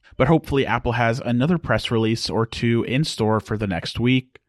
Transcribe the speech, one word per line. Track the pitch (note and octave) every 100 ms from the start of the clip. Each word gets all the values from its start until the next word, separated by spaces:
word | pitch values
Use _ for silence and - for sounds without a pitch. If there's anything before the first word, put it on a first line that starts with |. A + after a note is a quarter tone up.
| _ -
But | C3
hopefully | E3 - C#3 A2+
Apple | A#2 A#2+
has | A#2+ A#2 A#2+
another | - A#2+ D3 E3+
press | - A2 -
release | A2+ A2 A2+ -
or | G2+
two | A2+ - A#2+ A#2
in | - C3
store | D#3 - A2 A2
for | - G#2+
the | G#2
next | E2 - -
week, | A#2+ B2+ - -